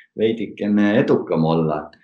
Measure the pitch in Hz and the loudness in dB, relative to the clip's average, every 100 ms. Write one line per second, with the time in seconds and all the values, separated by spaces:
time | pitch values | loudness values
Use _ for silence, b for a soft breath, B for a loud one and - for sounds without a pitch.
0 | B - 107 113 95 - 104 104 104 107 | B -2 -2 -2 -6 -6 -2 2 2 2
1 | 107 135 - 82 80 82 80 76 76 b | 2 0 0 0 0 0 0 -4 -8 b